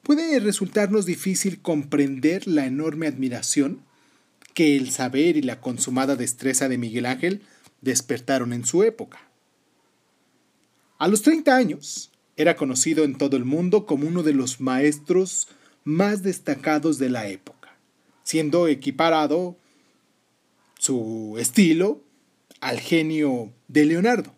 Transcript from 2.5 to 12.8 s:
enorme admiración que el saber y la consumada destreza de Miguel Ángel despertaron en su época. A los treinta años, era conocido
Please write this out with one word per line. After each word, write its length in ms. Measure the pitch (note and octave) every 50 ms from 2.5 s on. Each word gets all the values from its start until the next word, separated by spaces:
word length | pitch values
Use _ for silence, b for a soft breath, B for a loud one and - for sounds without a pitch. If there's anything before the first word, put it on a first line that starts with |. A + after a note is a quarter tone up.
| E3+ D3+ C3+
enorme 400 | B2+ B2+ C#3 D#3 D#3+ D3 D#3 E3
admiración 760 | D3+ C3+ B2+ C3 C3 A#2+ A2+ - - - D3 C#3 C3+ B2+ - _ b b b b b b b b b b b b - _
que 220 | - E3 D3+ C#3+
el 140 | C#3 C3 B2
saber 460 | - - C3 B2+ B2+ C3+ D3+ F3 E3+
y 60 | D#3 C#3
la 180 | B2 A2+ -
consumada 560 | - C3 B2 A#2 - - B2+ B2+ C3 C3+ C#3
destreza 520 | A#2+ B2 - - - - C3+ B2+ - C#3 C3
de 100 | B2+ A#2+
Miguel 280 | A#2+ A2+ A2 B2 A#2+
Ángel 360 | B2 C3 C3 - F3 G3 G#3 b b b b b b b _
despertaron 720 | - C3+ B2+ B2 - - B2+ A#2 - - C#3 C3 B2 A#2+ A#2+
en 120 | A#2+ A#2+
su 180 | - - E3+ G3+
época. 380 | A3+ A3 - G#2 - - - - _ _ _ _ _ _ _ _ _ _ _ _ _ _ _ _ _ _ _ _ _ _ _ _ _ _ _ _ _ _ _ _ _ _ _
A 80 | D3
los 160 | F3 G#3 G#3 -
treinta 320 | D4 D#4+ D#4+ D#4 C#4+ C4
años, 560 | C4 B3+ F3 D3 - - - - - - _ _ _ _ _ _ -
era 160 | D3+ E3+ D#3+
conocido 480 | - D3+ C3+ B2 -